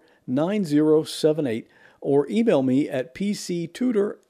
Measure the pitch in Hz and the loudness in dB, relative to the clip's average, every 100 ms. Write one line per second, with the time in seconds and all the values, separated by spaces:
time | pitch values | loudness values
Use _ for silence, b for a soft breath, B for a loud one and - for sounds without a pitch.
0 | b b b 127 165 208 170 147 156 156 | b b b -2 -2 -2 0 2 4 4
1 | 147 - 156 151 139 113 - b b b | 2 0 0 0 -2 -4 -8 b b b
2 | - 139 143 214 233 151 131 131 143 131 | 0 0 2 0 2 2 4 2 0 -4
3 | 131 - 196 202 - 175 165 - 247 220 | -6 -6 -4 -4 -6 -6 -6 -4 -2 0
4 | 208 - - | -2 -4 -8